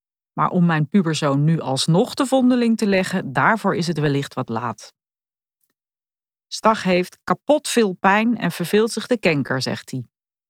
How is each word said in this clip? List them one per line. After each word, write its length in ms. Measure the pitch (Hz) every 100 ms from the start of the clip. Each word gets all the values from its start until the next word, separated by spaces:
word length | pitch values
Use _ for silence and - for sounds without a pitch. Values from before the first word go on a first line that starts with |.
| _ _ _
Maar 160 | - 156
om 160 | 185 170
mijn 220 | 160 151
puberzoon 560 | 208 165 151 151 139
nu 160 | 151 165
alsnog 540 | - 131 - 165 247
de 120 | - 269
vondeling 520 | 269 247 254 233 226
te 80 | 220
leggen, 480 | 196 185 190 135
daarvoor 420 | 131 143 220 202 -
is 120 | 170
het 120 | 151
wellicht 340 | 147 139 139
wat 160 | - 127
laat. 440 | 113 120 113 - _ _ _ _ _ _ _ _ _ _ _ _ _ _ _ _
Stag 360 | - 214 214
heeft 360 | 185 180 180 -
kapot 440 | - 180 - 294 -
veel 260 | - 214
pijn 440 | 180 196 202 226 226
en 140 | -
verveelt 400 | - 170 208 220
zich 160 | 226 -
de 100 | 240
kenker, 440 | 185 151 131 131
zegt 300 | 123 - -
hij. 160 | 131 120 _ _ _ _